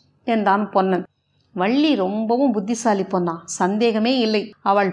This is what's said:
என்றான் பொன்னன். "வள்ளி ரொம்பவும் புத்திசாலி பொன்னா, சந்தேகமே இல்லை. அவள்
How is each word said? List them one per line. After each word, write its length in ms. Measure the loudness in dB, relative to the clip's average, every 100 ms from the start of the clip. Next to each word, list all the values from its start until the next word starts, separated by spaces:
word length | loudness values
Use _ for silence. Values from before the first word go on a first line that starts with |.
| _ _ -4
என்றான் 380 | 0 2 0 0
பொன்னன். 340 | 0 2 0 -4 _ _ _ _
"வள்ளி 380 | -4 0 2 2 2
ரொம்பவும் 580 | 0 -2 -2 0 2
புத்திசாலி 500 | 0 -2 -2 0 0
பொன்னா, 320 | 0 -2 -2 -4 -8
சந்தேகமே 640 | -4 -2 2 0 2 0 0
இல்லை. 240 | 0 0 -4 -6
அவள் 300 | 0 2 0